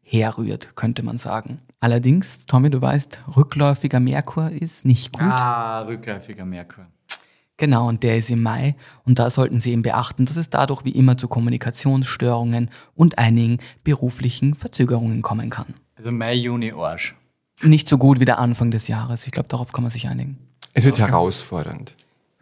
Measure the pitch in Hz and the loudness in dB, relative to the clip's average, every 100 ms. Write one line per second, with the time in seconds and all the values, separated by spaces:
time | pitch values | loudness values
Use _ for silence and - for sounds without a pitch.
0 | - 113 110 113 110 101 - - 117 120 | -2 0 0 -2 -6 -6 -10 -6 -4 -4
1 | 120 117 - 110 - - _ - 117 120 | -6 -6 -6 -6 -8 -16 _ -2 0 2
2 | 127 170 - - - 127 143 131 131 143 | 4 2 2 -4 2 4 4 2 0 0
3 | - - - 131 143 143 143 139 139 127 | -2 -10 -4 2 2 4 0 0 0 0
4 | 123 139 143 - 160 - 165 - 131 123 | 0 0 -4 -4 -6 -6 -4 -2 4 2
5 | - - 165 127 123 117 113 113 110 113 | 2 -4 0 0 0 -2 -4 -6 -6 -10
6 | 110 98 - 98 92 90 85 - 90 _ | -8 -12 -12 -14 -10 -12 -14 -20 -20 _
7 | - - _ _ _ - 151 120 120 113 | -16 -16 _ _ _ -4 2 2 2 0
8 | 123 113 113 117 113 117 135 143 - - | 0 0 0 0 -2 -2 -2 -4 -8 -10
9 | - 123 117 - 131 123 117 120 113 - | 2 4 4 2 2 0 0 -2 0 -2
10 | 120 - 127 170 160 - 139 139 135 131 | -4 -2 -2 0 -2 0 0 -2 -4 4
11 | 131 123 123 123 117 120 - - 139 135 | 4 4 0 -2 -2 -2 -4 -4 0 0
12 | 131 - 123 117 117 117 117 - - - | -2 -2 -2 0 -2 -2 -4 -8 -14 4
13 | 165 - 117 117 117 120 - - - 143 | 4 4 4 4 2 0 -6 -8 -2 0
14 | 123 - 127 - 139 147 - - 123 120 | 0 -2 -4 0 -2 -2 -6 0 0 2
15 | 113 113 110 110 117 - - - _ _ | -2 -4 -4 -4 -6 -8 -12 -16 _ _
16 | 113 117 113 123 120 120 113 95 80 82 | -8 -6 -2 -2 -2 -4 -6 -6 -6 -6
17 | - - _ _ _ - 156 156 - 139 | -10 -12 _ _ _ 0 6 6 6 4
18 | 135 131 127 120 120 120 120 113 - 110 | 6 6 4 2 0 0 0 0 -2 -4
19 | 120 117 - - - 123 120 - 120 117 | -4 -8 -8 -8 -6 -6 -8 -6 -6 -6
20 | 127 123 127 135 _ _ - - 127 123 | -8 -8 -8 -12 _ _ -6 2 4 4
21 | 107 87 90 - - 90 76 - - _ | 4 4 2 0 -6 -8 -8 -10 -16 _
22 | _ _ _ - | _ _ _ 0